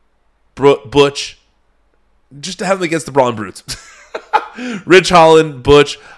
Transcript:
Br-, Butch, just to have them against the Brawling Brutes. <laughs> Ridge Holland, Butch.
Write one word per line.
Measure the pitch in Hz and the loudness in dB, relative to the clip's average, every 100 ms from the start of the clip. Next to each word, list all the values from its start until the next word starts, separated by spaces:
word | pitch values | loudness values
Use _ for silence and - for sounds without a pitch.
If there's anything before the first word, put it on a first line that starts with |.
| _ _ _ _ _ - | _ _ _ _ _ 0
Br-, | 139 135 113 | 2 2 0
Butch, | 139 143 - - - _ _ _ _ _ _ _ _ _ 139 | 0 0 -2 -12 -16 _ _ _ _ _ _ _ _ _ -18
just | 160 180 | -16 -10
to | 185 | -6
have | 190 | -4
them | 214 | -4
against | 160 139 | -6 -4
the | |
Brawling | 135 123 110 | -2 -2 -4
Brutes. | 95 - - - - - _ - - 440 - 220 | -12 -16 -18 -18 -20 -20 _ -20 -6 -6 -6 -12
<laughs> | 247 202 - | -12 -10 2
Ridge | 185 165 | 2 4
Holland, | 175 160 160 156 131 | 4 4 4 2 -4
Butch. | 139 143 143 - - | 2 2 2 -6 -20